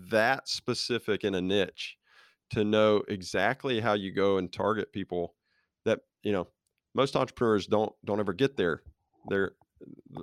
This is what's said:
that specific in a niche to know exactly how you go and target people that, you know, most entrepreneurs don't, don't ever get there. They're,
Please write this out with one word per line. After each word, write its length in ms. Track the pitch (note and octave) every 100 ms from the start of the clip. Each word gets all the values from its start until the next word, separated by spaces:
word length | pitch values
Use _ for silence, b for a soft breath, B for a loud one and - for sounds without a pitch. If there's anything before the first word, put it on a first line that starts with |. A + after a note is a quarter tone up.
| F#2
that 400 | A2 A2+ C3+ -
specific 760 | - - A#2 - A#2+ - G2
in 120 | G#2 F#2+
a 60 |
niche 560 | F#2 G2+ F2+ - - - b b b b _
to 160 | A#2+ G#2
know 380 | G#2+ G#2+ G#2 -
exactly 720 | G2+ F2+ G2 G2 C3+ C3+ A#2
how 140 | A2
you 180 | G#2 F#2+
go 260 | F2+ G2 G2
and 140 | F2+
target 400 | - G2 A2 F#2
people 440 | G#2+ F#2+ F2 E2+ - _ _ _ _ -
that, 160 | G#2+ - _
you 120 | G#2
know, 140 | G2+ E2+ _ _ _ _
most 220 | - C3+ C#3
entrepreneurs 500 | C3 - A#2+ G#2+ F2+
don't, 280 | G#2 G#2+ -
don't 160 | - G#2
ever 140 | G2+
get 240 | F#2 C3+ -
there. 260 | F2+ D2+ - _ _ _ -
They're, 240 | G2 F#2+ - _ _ - - - -